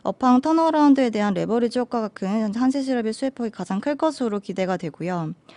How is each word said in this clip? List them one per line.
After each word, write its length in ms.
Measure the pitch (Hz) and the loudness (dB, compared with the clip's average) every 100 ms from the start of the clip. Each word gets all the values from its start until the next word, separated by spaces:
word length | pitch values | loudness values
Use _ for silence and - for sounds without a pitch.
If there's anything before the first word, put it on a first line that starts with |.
업황 400 | - - 254 247 | -8 0 4 4
턴어라운드에 680 | 311 320 320 311 294 277 247 | 4 2 2 4 6 6 4
대한 240 | 214 208 175 | 0 0 0
레버리지 420 | 170 233 233 247 | 0 0 0 -2
효과가 300 | 247 240 214 | -4 -4 -6
큰 440 | - 190 220 214 220 | -6 -4 -2 -2 0
한세 260 | 262 277 | 0 0
시럽의 320 | 262 247 220 | 0 -2 -2
수혜폭이 380 | 220 269 254 233 | -4 -6 -4 -6
가장 280 | - - 196 | -6 -6 -4
클 160 | 285 285 | -2 -2
것으로 440 | 320 294 240 202 | -2 -2 -4 -4
기대가 360 | 202 190 185 180 | -6 -4 -2 -2
되고요. 600 | 165 - 170 180 156 - - | -6 -8 -6 -4 -6 -8 -16